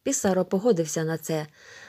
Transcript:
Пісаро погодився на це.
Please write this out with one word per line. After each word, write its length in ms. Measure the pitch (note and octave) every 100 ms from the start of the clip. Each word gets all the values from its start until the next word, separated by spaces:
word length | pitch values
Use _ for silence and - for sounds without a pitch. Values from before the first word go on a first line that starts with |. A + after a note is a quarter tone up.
Пісаро 420 | - - G3+ F#3
погодився 600 | F3+ F#3+ A#3 F3 D#3 E3
на 140 | D#3+ D#3+
це. 280 | - D#3+ D3+ - - -